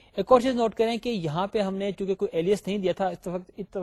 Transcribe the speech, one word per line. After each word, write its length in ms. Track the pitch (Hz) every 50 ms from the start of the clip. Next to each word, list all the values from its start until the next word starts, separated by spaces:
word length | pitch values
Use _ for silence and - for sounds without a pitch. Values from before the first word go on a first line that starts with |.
| - _ -
ایک 160 | 202 185 -
اور 100 | 254 240
چیز 140 | 226 262 247
نوٹ 200 | 240 226 214 -
کریں 220 | - 226 226 233
کہ 120 | 226 - 247
یہاں 380 | 233 190 165 151 147 175 196
پہ 120 | 196 - 220
ہم 160 | 196 190 190
نے 160 | 190 196 202
چونکہ 240 | 190 - 196 190 190
کوئی 140 | - 202 - -
ایلیس 300 | 165 165 190 208 185 -
نہیں 100 | 185 202
دیا 160 | 208 185 175 165
تھا، 140 | - 196
اس 200 | 185 175 - -
وقت، 480 | 185 175 180 180 - - - 190 - - 196